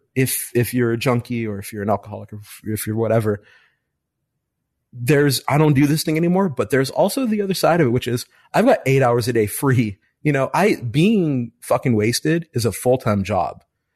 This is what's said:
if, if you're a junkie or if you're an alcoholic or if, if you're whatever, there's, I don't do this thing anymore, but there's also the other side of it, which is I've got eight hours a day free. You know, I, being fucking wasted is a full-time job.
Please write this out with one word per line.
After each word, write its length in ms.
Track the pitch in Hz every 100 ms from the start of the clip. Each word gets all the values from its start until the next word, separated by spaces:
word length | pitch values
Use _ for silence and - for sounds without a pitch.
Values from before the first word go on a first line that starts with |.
| _ 127
if, 340 | 131 - - 120
if 180 | 110
you're 200 | 127 117
a 40 | 117
junkie 480 | 127 120 - 117 113
or 140 | 98
if 140 | -
you're 100 | 110
an 60 | 101
alcoholic 420 | 101 - 104 104
or 60 | 104
if, 240 | 104 -
if 240 | 107 107 107
you're 80 | 110
whatever, 460 | 110 113 107 104 - _ _ _ _ _ _ _ _ _ _ _ _ _ _
there's, 500 | 123 120 143 143 127 -
I 100 | 139
don't 160 | 156
do 140 | 135 143
this 160 | 156
thing 140 | - 156
anymore, 320 | 170 185 196
but 200 | 123 107
there's 200 | 135 135
also 340 | - 185 - 254
the 160 | 208
other 120 | 196 185
side 260 | 151 170
of 60 | 135
it, 20 |
which 160 | 120 -
is 180 | 123 - _ _
I've 120 | 165 240
got 140 | - 131
eight 160 | 135
hours 260 | 127 120 117
a 60 |
day 140 | 117 104
free. 500 | - 139 120 107 101 _ _
You 100 | 151
know, 180 | 139 131
I, 220 | 131 147 165
being 760 | 120 139 190 220 160 131 117 -
fucking 340 | - 120 135 110
wasted 520 | 107 123 151 165 -
is 120 | 120 107
a 60 |
full-time 520 | - 127 127 - 101
job. 400 | 95 95 - - _ _ _